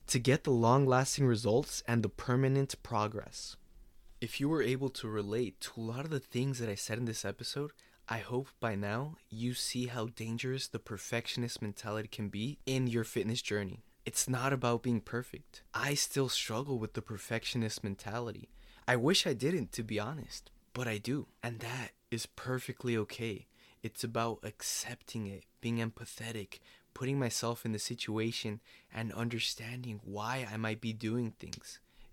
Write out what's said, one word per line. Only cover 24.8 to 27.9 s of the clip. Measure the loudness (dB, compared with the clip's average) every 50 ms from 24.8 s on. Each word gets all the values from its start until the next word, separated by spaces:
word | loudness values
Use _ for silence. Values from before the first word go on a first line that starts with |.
| -4 -6 -8 -12 -12 -8 -6 -4 -4
it, | -4 -6 -10 -14 _ _ -6
being | -2 0 0
empathetic, | 0 0 -2 -4 -6 -12 -12 -10 -10 -8 -6 -6 -6 -8 -8 -10 -18 -20 -20 -20 -20 _ _ -8
putting | -4 -2 0 2 2
myself | 2 2 0 0 0 0 -2 -2 -2
in | -2
the | -2 -2
situation, | -2 -4